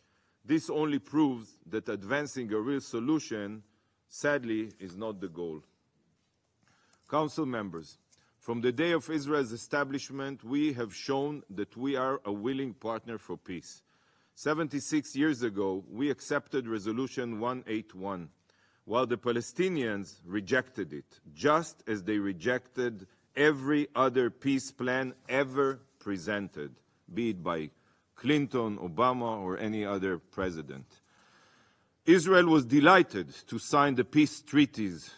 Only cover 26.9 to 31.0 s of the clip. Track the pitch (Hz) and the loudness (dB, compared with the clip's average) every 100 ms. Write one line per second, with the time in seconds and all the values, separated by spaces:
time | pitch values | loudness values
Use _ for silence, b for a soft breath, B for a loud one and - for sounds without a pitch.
26.9 | _ - 90 117 95 85 82 78 - _ | _ -8 -2 -2 -2 -2 -4 -4 -12 _
27.9 | _ _ - 123 147 143 127 113 104 90 | _ _ -6 0 2 2 0 -2 -4 -4
28.9 | 80 127 127 117 110 92 92 110 107 104 | 2 2 2 -2 -4 -4 -4 -2 -2 -2
29.9 | 98 95 87 - - 92 82 71 67 65 | -2 0 -2 -4 -4 -4 -4 -8 -14 -16
30.9 | - | -20